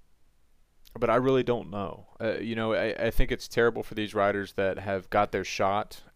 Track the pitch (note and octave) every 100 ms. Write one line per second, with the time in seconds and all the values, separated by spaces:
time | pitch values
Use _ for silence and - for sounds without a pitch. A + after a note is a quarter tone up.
0 | _ _ _ _ _ _ _ _ - A#2
1 | A2+ A2+ C3 C3+ B2 A#2+ D#2+ G2+ F#2+ -
2 | - - A2+ - G#2+ A2+ A2+ G2+ G#2+ -
3 | A2+ - B2 A#2+ - - A#2 A2 G#2+ G#2+
4 | G#2 G#2 G2+ G2+ G2 - G2 F#2 F#2+ G2
5 | F2+ G#2 G#2 G2+ F#2 - G2 G2+ A2 -
6 | -